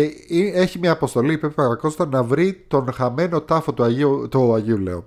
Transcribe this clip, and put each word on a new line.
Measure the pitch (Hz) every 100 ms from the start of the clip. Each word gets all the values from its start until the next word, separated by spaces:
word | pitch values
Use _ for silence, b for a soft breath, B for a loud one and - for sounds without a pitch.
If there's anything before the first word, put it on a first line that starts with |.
| 151 - -
εί-, | 170 202 180
έχει | 185 175
μια | 170
αποστολή, | 160 131 123 135
η | 156
Πέπη | 151
Παπακώστα, | 151 131 117 156 156 165
να | 131
βρει | 120 143 185 185 -
τον | 139 123
χαμένο | - 123 123 175 160
τάφο | - 160 151
του | 127
Αγίου, | 117 123 143 139 117
του | 135 123
Αγίου, | 110 107 107
λέω. | 92 87